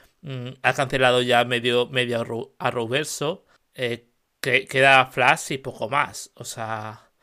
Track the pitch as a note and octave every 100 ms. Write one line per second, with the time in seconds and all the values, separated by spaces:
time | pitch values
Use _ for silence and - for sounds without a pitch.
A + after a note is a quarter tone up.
0 | _ _ D3+ C3 B2 - B2+ B2+ B2+ C3+
1 | B2+ B2 B2 A#2+ B2 A#2+ A#2+ A#2+ B2 C3
2 | A#2+ A#2 A2+ A#2 - _ B2 A#2+ A2+ C3+
3 | D3+ - D3 F#3 _ _ _ - B2 A#2+
4 | _ _ _ _ C3+ B2+ C3 C3+ C3+ C3+
5 | B2+ - B2 D#3+ - C3+ - - A2 C#3
6 | C#3+ - - _ A#2 - A2 A2 G#2+ A2
7 | _ _